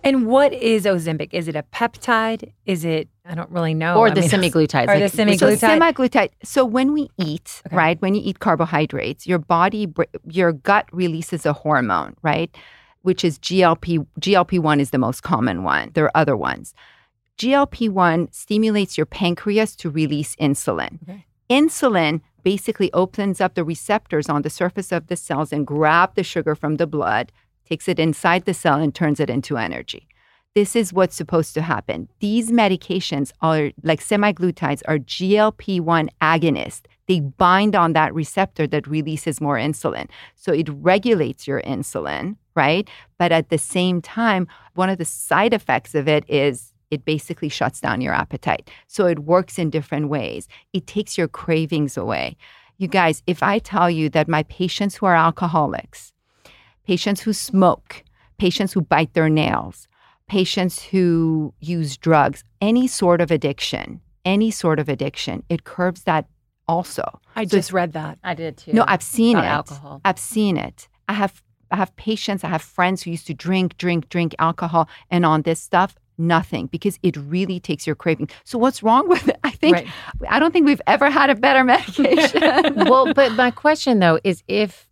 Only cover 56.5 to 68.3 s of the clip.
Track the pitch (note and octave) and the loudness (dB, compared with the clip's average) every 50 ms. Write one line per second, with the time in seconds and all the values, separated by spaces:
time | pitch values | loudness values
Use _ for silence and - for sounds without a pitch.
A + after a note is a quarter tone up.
56.5 | _ _ _ _ _ _ _ - F#3 E3+ - G#3 G3+ - - A3 G3+ - - - | _ _ _ _ _ _ _ -2 -2 0 0 -2 -4 -2 -2 -4 -4 -4 -4 0
57.5 | - F#3+ F#3 F3 - - _ _ - - _ _ _ _ _ _ _ - G3+ F3 | 2 4 6 4 4 2 _ _ -20 -20 _ _ _ _ _ _ _ -2 -2 -2
58.5 | - - G3 F#3 - G3 D3+ _ D#3+ D3 D#3+ - _ - D#3+ D#3 D#3 D#3 D3+ - | 0 0 -4 -2 -2 -2 0 _ 2 2 2 0 _ 2 2 4 2 2 2 0
59.5 | - - - - - - - _ _ _ _ _ _ _ _ - G3+ G3 F#3+ - | -2 -4 -6 -8 -16 -20 -20 _ _ _ _ _ _ _ _ -4 0 0 0 0
60.5 | - G3+ F#3 F3+ - - - - - F#3+ F3+ F3 E3 E3 E3 D#3+ D#3+ D#3 D3+ C#3+ | 0 -2 -2 -2 -4 -8 -10 -2 0 2 2 4 2 2 2 0 0 -2 -4 -6
61.5 | _ _ - D#3 F3 E3+ D#3+ C#3+ C3+ - - E3 E3 - C#3 - C#3 - - _ | _ _ -8 -6 -4 -4 -4 -6 -8 -4 0 2 4 4 4 2 0 -6 -16 _
62.5 | _ _ G3+ G#3+ A3+ B3 B3+ B3 - - G3 F3 F3 E3+ E3+ D#3 E3+ C#3+ - C#3+ | _ _ 0 2 2 2 2 0 -2 0 2 2 4 4 2 0 0 0 0 -4
63.5 | C#3+ - - - - - - - - E3+ _ _ _ _ _ F3+ F#3+ G3+ A3 A3+ | -4 -4 -6 -8 -6 -8 -8 -12 -16 -18 _ _ _ _ _ 0 0 2 0 0
64.5 | G#3 - - E3+ D#3 D3+ D3 D3+ C#3 A#2+ C#3 C#3 - - - - - - - - | -2 -2 0 0 0 0 0 -4 -4 -4 -4 -8 -6 -8 -8 -8 -8 -10 -6 -6
65.5 | E3+ D#3+ _ - - - F3+ F#3 F3 F#3 - F#3+ D#3+ D#3 D3+ _ _ _ _ _ | -6 -6 _ -12 -6 -2 -2 -2 -2 -4 -2 -2 -2 -2 -2 _ _ _ _ _
66.5 | _ _ _ - E3 F3 F3+ - - - - - - _ _ _ _ A3+ A3 F3 | _ _ _ -2 -2 -2 -4 -6 -8 -8 -8 -8 -10 _ _ _ _ -6 -2 0
67.5 | G#3 G3 E3 - F#3 F#3 F3 E3+ D3 D#3+ D#3 D#3 D3+ _ - F3+ | 0 0 0 0 -2 -2 -2 -2 -4 -8 -8 -8 -12 _ -10 -10